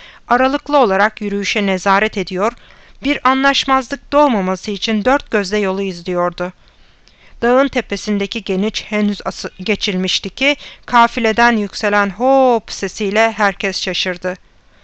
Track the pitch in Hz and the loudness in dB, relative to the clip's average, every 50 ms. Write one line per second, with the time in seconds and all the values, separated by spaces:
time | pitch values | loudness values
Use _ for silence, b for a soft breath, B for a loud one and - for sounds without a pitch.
0 | B B B B B - 240 247 262 262 269 285 - - 294 294 254 208 190 190 | B B B B B -2 2 2 2 2 0 -2 -4 0 2 4 4 4 4 2
1 | 202 214 - - 214 208 202 202 196 - - 220 202 196 190 185 - 202 190 196 | 2 2 0 -4 -6 -4 -4 -4 -4 -2 -2 0 0 0 0 0 2 2 2 4
2 | 208 220 - 208 180 - 190 180 196 226 240 b b b b b b b b b | 2 0 -2 -4 -6 -4 -2 -2 -2 -2 -2 b b b b b b b b b
3 | - 269 285 - - 254 262 262 269 277 277 - - - 262 262 254 - 277 269 | -4 -2 -2 0 2 0 2 4 2 2 2 2 0 2 0 0 0 -2 -8 -10
4 | - - - 285 294 285 240 208 185 185 190 185 - - 202 190 - - 220 214 | -8 0 4 4 4 4 4 2 0 -2 -2 -4 -4 -8 -6 -6 -2 -2 -2 0
5 | 196 254 269 294 - - - 214 202 180 202 214 208 190 185 190 202 190 180 170 | 2 2 2 2 0 -2 -2 -2 -2 0 -2 -2 0 0 -2 -2 -4 -4 -6 -8
6 | 175 190 180 175 175 175 175 - 180 180 - b b b b b b b b b | -6 -4 -2 0 0 -2 -2 -4 -8 -8 -8 b b b b b b b b b
7 | b b b b b b b b - 240 247 254 277 269 - 254 - - 202 190 | b b b b b b b b 0 4 4 4 4 2 0 -4 -4 -4 -6 -8
8 | - - 208 202 196 196 - 233 202 - 190 190 196 220 - - - - 214 208 | -4 -2 -2 -2 -2 -4 -6 -8 -4 -2 -2 0 0 -2 -2 -6 -8 -4 -2 0
9 | 208 208 208 - - - - - - - - - 185 202 208 - - - 185 185 | 0 0 0 -2 -6 -8 -8 -8 -10 -12 -10 -8 -4 -4 -2 -2 -2 -4 -2 -2
10 | 185 185 - - - 190 - - 262 277 294 B B B B B B - - 240 | -2 -2 -4 -4 -6 -8 -6 -2 0 0 0 B B B B B B 0 4 4
11 | 233 226 - 254 226 220 214 233 240 240 233 214 208 190 - - - 208 202 208 | 4 4 2 0 0 0 2 4 4 4 4 2 -2 -4 -6 -4 -4 0 0 0
12 | 202 202 180 196 240 262 269 269 262 254 240 226 220 - - - - 190 - - | 0 -2 -2 -2 2 4 4 4 4 4 2 2 -2 -6 -10 -8 -8 -8 -6 -4
13 | 220 196 202 214 226 226 214 208 214 202 185 - - 196 185 - - 196 175 - | -4 -2 2 2 2 2 2 0 0 0 0 -2 -4 -4 -4 -4 -6 -4 -4 -4
14 | - 190 180 175 - 185 185 - _ _ _ b b b b b | -4 -4 -6 -6 -6 -6 -8 -8 _ _ _ b b b b b